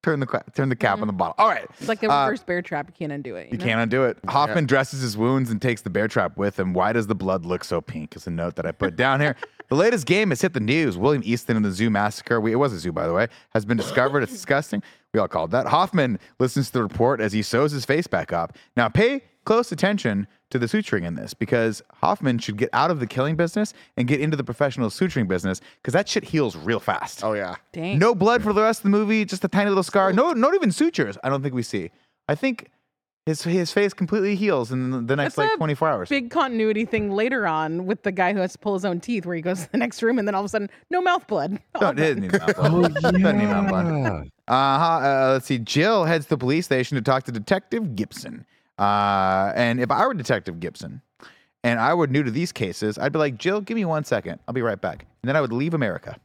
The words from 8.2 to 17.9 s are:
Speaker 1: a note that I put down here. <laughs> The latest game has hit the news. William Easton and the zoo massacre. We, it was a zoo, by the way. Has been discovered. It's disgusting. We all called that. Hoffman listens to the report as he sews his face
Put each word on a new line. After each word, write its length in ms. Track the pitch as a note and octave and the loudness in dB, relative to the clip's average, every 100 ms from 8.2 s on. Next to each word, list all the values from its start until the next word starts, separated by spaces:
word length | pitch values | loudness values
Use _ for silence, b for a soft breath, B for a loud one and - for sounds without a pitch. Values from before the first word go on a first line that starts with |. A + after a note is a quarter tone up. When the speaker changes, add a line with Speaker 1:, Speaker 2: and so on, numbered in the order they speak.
| - | -8
Speaker 1:
a 40 | |
note 240 | E2+ E2+ E2+ | -6 -6 -4
that 100 | E2 | -8
I 60 | |
put 240 | - F#2+ E2 | -4 -4 0
down 240 | B2+ C3+ | 2 2
here. 140 | D3 - | 0 -2
<laughs> 40 | B B - | B B -2
The 60 | C3+ | 4
latest 300 | G#3+ A#3 C3 | 4 4 2
game 240 | F#3+ G#3+ | 2 2
has 100 | - | 0
hit 140 | F#3 | 0
the 80 | B2+ | 0
news. 360 | G#2+ D3+ D3 F2 | 0 2 2 2
William 240 | A#2+ D3 G#2 | 2 2 0
Easton 320 | A#2+ - A2+ | -2 0 0
and 80 | G#2 | 0
the 80 | |
zoo 160 | F#2 A2+ | 2 2
massacre. 500 | G2+ G#2 - - A#2 | 2 0 -2 -2 0
We, 140 | A2 | 2
it 20 | A2+ | 2
was 160 | C#3 | 0
a 80 | F#2 | -2
zoo, 140 | F2 | -6
by 120 | E2+ E2 | -4 -2
the 60 | |
way. 160 | F2 A#2 b b | 0 -2 b b
Has 160 | A2+ G#2 | -4 0
been 100 | A#2 | -2
discovered. 480 | F#2+ - B2+ C#3+ | 0 0 2 0
It's 80 | A#2 | -2
disgusting. 500 | G#3 - C#3+ D3+ G#2 b b b | -6 0 0 0 -8 b b b
We 60 | A2 | 0
all 80 | F#2+ | 0
called 240 | F2+ E2 | -2 0
that. 140 | A#2 A#2+ | -2 2
Hoffman 520 | D#3 F#3+ F3+ C3 G2+ b _ | 2 2 2 0 -2 b _
listens 280 | B2+ - B2+ | 0 0 0
to 40 | C3 | -2
the 60 | |
report 360 | G#2+ - A#2+ C3 | -2 2 2 4
as 140 | G#2+ | 0
he 80 | G#2+ | 0
sews 320 | G#2 A#2 D3 | 0 2 2
his 100 | C#3+ | -2
face 240 | - | -2